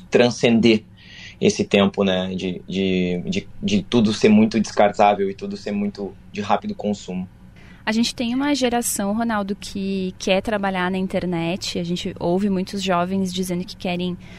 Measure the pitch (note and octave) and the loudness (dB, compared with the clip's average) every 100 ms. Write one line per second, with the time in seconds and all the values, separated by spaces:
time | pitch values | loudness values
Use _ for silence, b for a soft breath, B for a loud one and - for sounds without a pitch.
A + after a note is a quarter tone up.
0 | - B2+ A#2+ - B2+ A2+ A#2 A2 - - | 0 4 4 4 4 6 6 4 0 -20
1 | B B B B - - G2+ G2+ G2 - | B B B B 0 2 2 4 4 2
2 | G2 F#2 F#2 F#2 F#2 F2 - F#2 F#2+ F#2 | 0 0 -2 -4 -4 -6 -6 -2 0 2
3 | F2+ F2 F2 F#2 - - G2 G2+ - A#2+ | 0 -2 -4 -6 -6 -6 -2 -2 2 2
4 | G#2+ G#2+ G#2 G#2+ A2 A2+ G#2 - G#2 G2+ | 2 4 6 6 6 2 0 2 2 4
5 | G#2 G2 G2 G2 G2+ G2+ G#2+ G2+ G2+ - | 4 4 0 -4 -10 -8 -6 -4 -4 -6
6 | F#2+ - - C#3 G#2+ G2+ G#2+ G2+ G#2 G2+ | -10 -12 -12 -8 -2 -2 -2 -6 -4 -4
7 | - F#2 F#2 - - - B B B A3 | -6 -8 -8 -12 -20 -20 B B B 0
8 | A#3+ - A#3 B3+ C#4+ C#4 B3 A#3+ A#3+ - | 0 -2 -4 -2 0 2 2 0 -2 -2
9 | G3 A3 A#3 G#3 G3 G3+ - G3 G3 G3 | -2 -2 -2 -2 -2 -6 -8 -6 -4 -4
10 | F#3 - - F#3+ G#3+ G#3 G3 F#3 F3+ F#3+ | -4 -4 0 0 0 -2 -2 -2 -2 -2
11 | F#3+ F#3+ E3+ E3+ E3 F#3+ - F#3 E3+ F3 | -2 -2 -2 -2 -2 -4 -6 -6 -4 -4
12 | F#3+ - E3+ F3+ G#3 F#3 F#3+ G3+ F#3+ F3 | -6 -4 0 0 0 -2 -4 -4 0 0
13 | F3+ F#3+ F#3 F#3 F#3 F3 F3+ - F#3+ F3 | 0 -2 -2 -4 -4 -4 -6 -8 -6 -4
14 | F3+ F3+ B | -4 -6 B